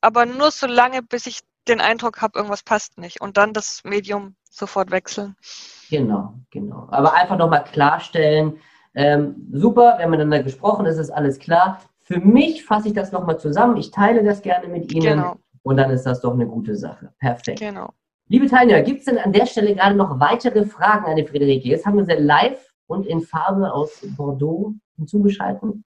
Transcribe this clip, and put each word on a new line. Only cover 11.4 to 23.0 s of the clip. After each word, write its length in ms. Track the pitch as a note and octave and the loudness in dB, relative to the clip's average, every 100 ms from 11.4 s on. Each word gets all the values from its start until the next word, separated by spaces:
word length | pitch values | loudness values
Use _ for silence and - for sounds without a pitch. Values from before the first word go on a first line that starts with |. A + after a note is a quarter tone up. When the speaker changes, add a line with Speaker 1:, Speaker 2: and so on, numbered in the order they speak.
| - E3+ F#3+ F#3+ _ _ | 0 2 2 0 _ _
Speaker 2:
Für 180 | _ F3+ | _ 2
mich 460 | F#3+ B3 E4 D#4+ | 6 6 4 -2
fasse 240 | - G#3+ G#3+ | -2 -2 0
ich 60 | |
das 180 | G#3 F#3+ | -4 -4
noch 120 | F#3 | -6
mal 140 | F3 D#3+ | -4 -4
zusammen, 380 | D3+ D#3 A#3+ G#3 | -2 2 2 2
ich 160 | - | -4
teile 320 | - G3+ A#3 | 0 2 4
das 180 | G#3 G3+ | 2 0
gerne 240 | F#3+ F3+ F3 | -2 -2 -2
mit 240 | F3 E3 | -10 -6
Ihnen 100 | D#3+ D#3+ D3+ | 0 2 2
Speaker 1:
Genau. 180 | F3+ F3 _ _ | -2 -6 _ _
Speaker 2:
und 140 | C3 C3+ | -2 0
dann 140 | C3+ | 2
ist 100 | B2+ | 0
das 160 | B2+ B2 | -2 -4
doch 120 | B2 | -2
eine 140 | A#2+ A2+ | -2 -4
gute 260 | A2+ G#2+ | -6 -6
Sache. 380 | G2+ F2+ - - _ | -8 -8 -14 -20 _
Perfekt. 400 | C3+ - - - | -4 -4 -8 -10
Speaker 1:
Genau. 300 | G#3+ G3 - _ _ _ _ | -10 -12 -14 _ _ _ _
Speaker 2:
Liebe 220 | A3+ C#4 | 2 4
Tanja, 320 | B3+ B3 G3+ | 6 6 6
gibt's 240 | - C#4 | 2 -4
denn 140 | - A#3+ | -2 -2
an 140 | F#3+ | 2
der 140 | F#3+ A#3+ | 2 2
Stelle 260 | - G#3 G3 | 0 0 2
gerade 180 | G3 | 2
noch 240 | G3+ D#3+ C3+ | 2 0 0
weitere 460 | F3+ A#3 B3 G#3 | 0 2 0 0
Fragen 420 | G#3 - F#3+ G#3 E3 | -2 0 0 0 0
an 80 | |
die 100 | D#3 D3 | -2 -2
Friederike? 400 | C#3+ C#3 C3 B2+ | 0 0 0 0
Jetzt 180 | D#3+ G#3 | -2 0
haben 100 | G3+ | 0
wir 80 | |
sie 160 | F3+ D#3 | 2 2
live 520 | D3 D3 G#3+ C4+ _ _ _ | 4 4 2 -2 _ _ _
und 180 | F#3 | -8